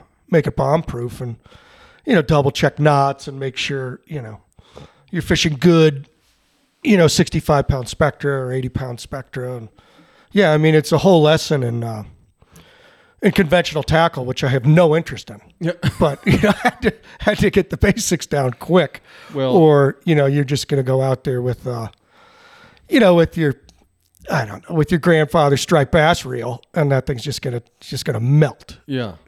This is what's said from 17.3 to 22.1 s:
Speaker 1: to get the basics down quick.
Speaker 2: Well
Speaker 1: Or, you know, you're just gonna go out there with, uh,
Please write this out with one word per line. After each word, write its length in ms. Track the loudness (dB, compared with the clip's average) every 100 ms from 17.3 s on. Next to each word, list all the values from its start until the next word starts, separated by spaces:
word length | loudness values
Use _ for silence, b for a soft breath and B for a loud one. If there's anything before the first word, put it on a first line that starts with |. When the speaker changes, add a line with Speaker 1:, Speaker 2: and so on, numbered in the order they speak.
| 0
Speaker 1:
to 100 | 2
get 220 | 0 -2
the 60 | 0
basics 500 | 0 0 -2 -4 -4
down 240 | -2 -2
quick. 500 | -4 0 2 0 -6 B B B
Speaker 2:
Well 220 | -4 0 4
Speaker 1:
Or, 420 | 6 6 2 0 -2
you 80 |
know, 140 | 0 2
you're 160 | 0
just 240 | -2 -4 -4
gonna 160 | -4
go 180 | -2 -2
out 220 | -2 -2
there 180 | -4 -4
with, 240 | -4 -6 -8
uh, 220 | -10 -12 _ b